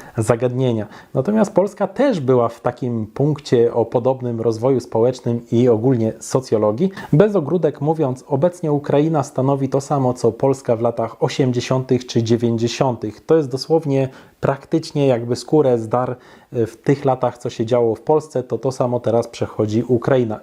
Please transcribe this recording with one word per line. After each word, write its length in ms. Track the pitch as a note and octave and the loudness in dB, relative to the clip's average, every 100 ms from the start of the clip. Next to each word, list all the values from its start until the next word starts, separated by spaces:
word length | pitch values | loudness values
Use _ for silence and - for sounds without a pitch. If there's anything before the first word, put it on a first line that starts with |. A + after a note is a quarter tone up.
| - - | -12 -4
zagadnienia. 680 | G#2+ A#2 B2 B2 C3 A2+ G2+ - - | 0 2 0 0 0 -2 -4 -14 -8
Natomiast 380 | C3+ C3 G#3+ G#3 | -4 0 0 2
Polska 320 | F#3 G3 - G3 | 0 0 -2 -6
też 340 | - C#4+ G3+ | 0 0 0
była 280 | B2+ B2+ A#2 | 2 2 2
w 120 | - | -2
takim 460 | B2 B2 B2 A#2 G#2+ | -6 -4 -4 -4 -6
punkcie 680 | - C#3+ D3 - B2 A#2 | -2 -2 -2 0 2 2
o 100 | A#2+ | 2
podobnym 560 | A2 B2+ A#2+ C3 B2 A#2 | -2 0 0 -2 -4 -4
rozwoju 400 | A2+ A2 B2 C3 | -2 0 0 0
społecznym 600 | - A#2 A#2 C3 - A#2+ A#2 | -2 0 0 0 -4 -4 0
i 160 | A#2 B2 | 2 4
ogólnie 440 | A2 A#2+ B2+ A2 - | 4 2 2 0 -4
socjologii. 720 | - C3+ C3 A2 G#2+ A2 F#3+ F#3+ - | -6 -6 -2 0 0 0 -2 -4 0
Bez 240 | D3 G#3 G3+ | 2 4 2
ogródek 440 | C#3+ F3 D#3+ - | 0 0 -2 -2
mówiąc, 440 | C#3+ D#3 C#3+ B2+ - | -2 0 0 -2 -4
obecnie 440 | C3+ F3 F3 D#3 | 0 0 -2 -2
Ukraina 500 | D3 C#3+ C#3 D#3 D#3 | -2 0 2 2 0
stanowi 460 | C3 - C3 C#3 C3+ | -2 -2 0 0 0
to 120 | C#3 | -4
samo, 340 | C3+ D3 B2+ | -2 0 0
co 180 | B2 A#2+ | 0 0
Polska 440 | G#2+ C3+ C3+ - A2+ | 0 0 0 -2 0
w 40 | |
latach 420 | A#2 A#2 G#2+ - | 0 -2 -6 -2
osiemdziesiątych 840 | C3+ - C3 B2 - C3 C3 B2+ - | -4 0 0 0 0 -2 0 -2 0
czy 160 | A#2+ | -2
dziewięćdziesiątych. 960 | A2+ A2+ A#2 A#2 A#2 - C#3 A#2 G#2+ - | 2 2 2 0 -2 0 -2 -2 -8 -8
To 160 | - D#3+ | 0 2
jest 120 | C#3 | 2
dosłownie 600 | C3 - D#3+ D3+ C3+ C3+ - - - | -4 0 0 0 0 -2 -6 -20 -4
praktycznie 640 | - C3+ - D#3+ D#3+ D3 C#3 | -2 -2 -2 -4 -2 0 2
jakby 300 | A#2+ A#2+ B2 | 2 0 -6
skórę 420 | - D#3 C3+ A#2+ | 0 2 4 2
zdarł, 360 | A2 B2 B2+ B2 - - - | 0 -2 -2 -6 -14 -20 -8
e, 140 | B2 A2 | -2 -2
w 100 | - | -2
tych 280 | - C#3 | 0 0
latach, 340 | C3+ C3 B2 - | 2 0 0 -2
co 120 | B2 | -8
się 160 | - A#2 | -4 0
działo 280 | B2 A#2 | 2 2
w 60 | G#2+ | 0
Polsce, 420 | - D#3 D3+ C3 | 2 0 2 -6
to 160 | B2 A#2 | -4 -4
to 140 | C3+ | -4
samo 280 | - B2+ A#2+ | -2 -2 -2
teraz 280 | A2+ A2+ A2+ | 0 0 0
przechodzi 540 | - G#2 - A2 G#2+ B2 | -4 -6 -2 0 0 2
Ukraina. 520 | B2 B2+ C3 A#2 G#2+ | 0 2 2 2 -4